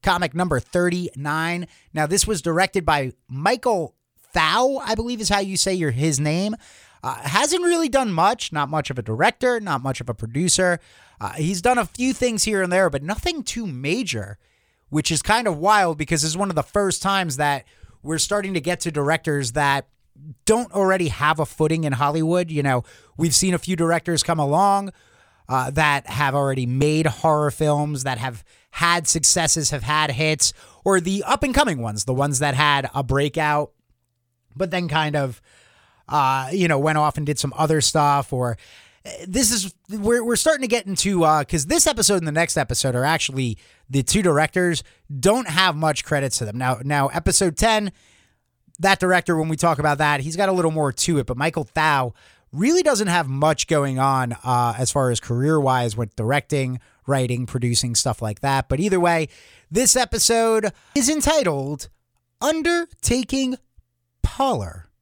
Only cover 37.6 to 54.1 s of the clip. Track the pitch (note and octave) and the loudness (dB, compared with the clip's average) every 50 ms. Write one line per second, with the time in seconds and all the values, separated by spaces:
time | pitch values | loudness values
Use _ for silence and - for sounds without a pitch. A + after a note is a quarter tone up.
37.6 | D#3 D3+ D#3+ D#3 C#3 - - D#3+ D3 C#3+ C#3+ C#3+ C3+ - - B2+ B2+ A#2+ A#2 - | 0 2 2 2 2 2 2 4 4 4 4 2 0 -2 -4 -2 -2 -2 -4 -6
38.6 | - - - - - - _ _ _ - - - - F#3+ F#3 A#3+ C4+ G#3 A#3+ A3 | -10 -20 -20 -20 -20 -20 _ _ _ -16 -14 -14 -12 -4 -2 0 2 2 0 0
39.6 | F#3 F#3+ - _ _ _ G3 G#3+ G3+ G#3+ A#3+ B3 A3+ A#3 A#3+ - - D#4+ D#4+ C#4+ | -4 -6 -10 _ _ _ -10 -4 0 2 2 2 2 0 0 2 2 2 2 2
40.6 | C4 A#3 A3 A#3+ - F#3+ F#3+ - - G3 G3+ F3+ E3 D#3 D#3 D3+ C#3+ - - D#3+ | 0 0 0 -2 0 -4 -4 -2 0 0 2 4 4 4 4 2 2 0 -2 -4
41.6 | C3+ D#3+ C#4+ E4+ - D#4+ C#4+ A3+ G3+ - G#3 F#3 E3 D#3 D3 D#3 E3+ E3 - D#3+ | -2 0 2 2 4 2 2 2 2 2 2 2 0 0 0 0 0 0 0 -2
42.6 | C#3 - B2 - - C3+ B2 B2 B2+ C#3+ D#3+ D3+ - - C3+ C3 C3 A#2+ G#2+ - | -2 -2 -2 -2 0 0 0 2 2 2 2 0 0 -4 -2 -2 -2 -2 -4 -6
43.6 | - _ _ _ _ _ C3 C#3 C3 - - G3+ G3+ F3+ D3+ C#3+ D#3 D3+ - F#3 | -10 _ _ _ _ _ -2 -2 0 2 0 2 2 4 4 4 2 2 2 0
44.6 | F3+ F3 E3+ C#3 - - _ _ _ _ D3 C3+ B2 F#3+ G#3+ B3+ B3 F#3 D3+ F3 | 0 0 0 -2 -6 -10 _ _ _ _ -8 0 2 2 2 2 0 0 2 2
45.6 | F#3+ F#3 D#3+ D3+ D#3 D#3 D3 - - - D#3 C#3+ C3+ C3 - - B2 G#2 G#2 A#2+ | 2 2 2 2 0 0 0 -2 -2 -2 -2 0 0 -2 -2 -4 -6 -6 -4 -2
46.6 | B2+ B2+ C3 A2 A#2+ C#3 D3 C#3+ C#3 C#3 - E3+ E3 - F3+ - G3 F3 D#3 - | -2 -2 -2 -2 -2 -2 0 0 0 0 0 -2 -2 0 2 2 2 2 0 2
47.6 | G#3 A3+ A3 G#3+ G#3+ G3 - _ _ _ _ _ _ _ _ _ _ _ _ _ | 2 2 2 2 0 -4 -8 _ _ _ _ _ _ _ _ _ _ _ _ _
48.6 | _ _ _ - D#3+ G3 G3 - - F3+ F#3 F3 E3 - F3 D#3+ D#3 D#3+ D#3+ D3+ | _ _ _ -2 2 2 2 4 4 4 4 2 2 2 0 0 0 -2 -2 0
49.6 | - E3+ D#3+ C3 D3 D3+ D3 C#3 D3+ D3 D3 C#3 C3+ D#3 D#3+ F3 G3+ F#3+ F#3+ F3+ | 2 2 2 2 2 0 2 2 2 0 0 0 -2 -6 -2 -2 0 0 2 2
50.6 | E3+ D#3+ D#3+ D#3 D3+ C#3 B2 - - - E3+ C#3+ B2+ - B2+ A#2+ C#3+ E3 D#3+ F3 | 2 0 2 0 -2 -2 -2 -2 0 0 2 0 0 -2 -4 -2 -2 -2 -2 -2
51.6 | C#3+ - _ D#3+ D3+ D#3 D3 C#3 C3 A#2+ - _ - - _ _ _ _ - C#3+ | -6 -4 _ 2 2 4 4 2 0 -2 -6 _ -20 -20 _ _ _ _ -4 0
52.6 | F#3+ C4 E4 F4+ F4 D4+ C4+ G3 G#3+ F#3+ E3+ F3 D#3+ C3 C3 C3+ D3 D#3 D#3 - | 2 2 4 4 4 2 2 2 0 0 0 0 0 0 -2 2 2 2 2 0
53.6 | - - E3+ D3+ C#3 C#3 C3 C3 C3+ C3+ | 0 0 2 0 2 0 0 0 2 2